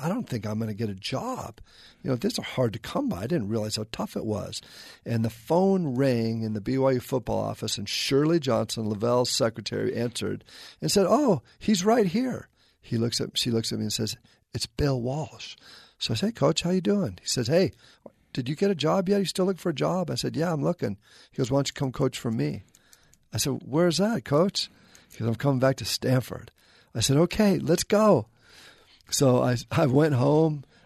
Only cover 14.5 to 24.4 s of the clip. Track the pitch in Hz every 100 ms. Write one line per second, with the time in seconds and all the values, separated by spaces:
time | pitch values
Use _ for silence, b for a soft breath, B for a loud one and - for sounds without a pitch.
14.5 | 120 - - 147 131 120 147 143 - -
15.5 | - B B B B - 107 202 - 143
16.5 | 165 170 185 180 202 143 92 - - 117
17.5 | 165 156 - b b b _ _ - 131
18.5 | 156 202 175 151 185 185 202 180 - 185
19.5 | 185 175 139 147 180 156 123 123 127 170
20.5 | 156 151 175 113 101 b b b - 123
21.5 | 139 139 - 135 - 135 - 120 113 147
22.5 | 101 - b b b b b b 113 147
23.5 | 123 - 147 175 156 208 208 - 143